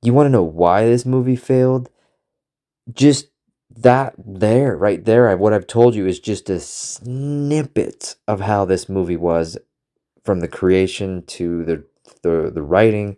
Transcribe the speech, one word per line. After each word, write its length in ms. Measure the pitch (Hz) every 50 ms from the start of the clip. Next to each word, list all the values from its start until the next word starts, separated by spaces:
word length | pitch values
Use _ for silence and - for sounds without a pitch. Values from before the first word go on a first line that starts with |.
| -
you 100 | 117 120
wanna 160 | 135 147 143
know 140 | 131 117 92
why 420 | 82 78 80 87 87 87 101 110
this 200 | 113 120 123 123
movie 300 | 127 127 131 127 127 131
failed? 540 | 123 - - 135 127 127 127 127 131 123 - _ _ _ _ _ _ _ _ _ _ _ _ _ _ _ _ _ _ _ - 117
Just 360 | - 131 143 143 131 - _ _ _ _ _ _ _ _ _ _
that 400 | 117 110 127 123 131 135 135 -
there, 580 | - - 104 98 95 95 107 110 123 139 139 107
right 260 | 76 85 104 101 80 82
there, 260 | 110 110 120 123 117
I, 60 | 98
what 180 | 87 95 107 107
I've 140 | 104 90
told 280 | _ - 117 117 123 117
you 120 | 107 98
is 120 | 92 90 87
just 300 | _ - 107 95 - -
a 100 | 98 87
snippet 1600 | 82 - - - - - - - - 120 123 131 139 143 147 143 143 143 147 151 151 139 _ - - - - _ - - - _ _
of 140 | - 107 98
how 240 | 95 101 107 101 101
this 240 | 90 95 90 - _
movie 280 | 98 95 92 85 87
was, 400 | 82 82 87 85 82 82 80 85 - _ _ _ _ _ _ _ _ _ _ _ _ _
from 160 | - 101 92
the 60 | 85
creation 760 | 85 - - - 92 92 92 95 95 - - 101 95 95 90 87
to 360 | _ - - 90 85 85 85 82
the, 180 | 80 82 78 73 _ _ _ _ _ _ _ _
the, 280 | 87 82 82 78 78 -
the 80 | 80 76
writing. 540 | 71 82 92 110 113 107 104 104 104 101